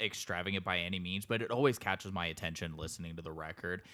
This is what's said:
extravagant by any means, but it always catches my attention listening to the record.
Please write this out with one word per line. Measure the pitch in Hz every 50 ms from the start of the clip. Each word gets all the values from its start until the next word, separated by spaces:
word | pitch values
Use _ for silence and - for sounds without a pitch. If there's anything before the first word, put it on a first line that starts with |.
| 110
extravagant | 98 - - - - 90 87 87 98 98 95 87
by | 95 92 87
any | 85 90 95 92
means, | 87 90 92 101 -
but | - 117 113
it | 117 -
always | 117 123 143 139 117 -
catches | - 98 95 - - 98
my | 98 90 85 85
attention | 80 - - 82 82 - 87 82 80 78
listening | 80 80 - - 85 82 82
to | 85 82
the | 80
record. | 80 80 78 78 80 - - 87 90 95 - -